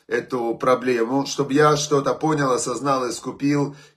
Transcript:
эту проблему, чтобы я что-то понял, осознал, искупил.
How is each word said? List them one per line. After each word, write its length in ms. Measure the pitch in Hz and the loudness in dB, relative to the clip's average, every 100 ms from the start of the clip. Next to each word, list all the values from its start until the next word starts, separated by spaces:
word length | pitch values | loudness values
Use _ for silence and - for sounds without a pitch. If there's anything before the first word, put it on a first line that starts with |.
| - | -6
эту 480 | 120 - 131 117 | -4 -2 -4 -2
проблему, 720 | 117 131 123 127 120 117 135 139 | -2 0 2 2 0 0 0 -2
чтобы 260 | - 135 | -2 0
я 240 | 139 151 147 | 4 4 4
что-то 380 | - 151 135 | 2 0 0
понял, 380 | 127 156 151 139 | 0 0 0 2
осознал, 580 | 120 131 117 139 135 123 | 0 -2 -4 -2 0 -2
искупил. 640 | 110 - - 139 143 143 - - | -6 -10 -4 0 2 0 -4 -18